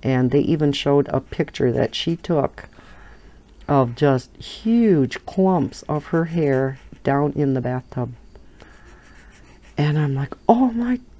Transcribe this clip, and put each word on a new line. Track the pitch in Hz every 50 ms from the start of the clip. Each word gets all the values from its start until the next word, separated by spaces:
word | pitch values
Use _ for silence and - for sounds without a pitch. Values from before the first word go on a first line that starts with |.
And | - 117 131 127 127 127
they | 123 143
even | - - - 156 151 147
showed | 139 - - 147 139 143 143 143
a | 147 139
picture | - - - - 170 - - - 135 127
that | 117 123 123 - -
she | - - - 165
took | 170 - - 175 151 135 - - - - - - - - - - - - - - - - - - - - _ - - -
of | - 151 139 135 120 120
just | - 151 143 135 127 127 - -
huge | - - - - - - 220 226 233 233 220 190 156 135 127 - - -
clumps | - - - 190 190 185 175 - - - - -
of | - 147 151 143
her | - - 165 165
hair | 165 160 170 160 143 135 131 135 135 135 131 - - - - -
down | - 139 139 143 147 -
in | 151 147 139 135
the | 131
bathtub. | 123 123 123 127 127 - - - 123 120 123 - - - - - - - - - - - - - - - - - - - - - - - - - - - - - - - -
And | - 147 151 147
I'm | 151 151 143 139
like, | 135 139 - - - -
Oh | - 226 233 262 254
my | 226 233 240 240 254 247 - - -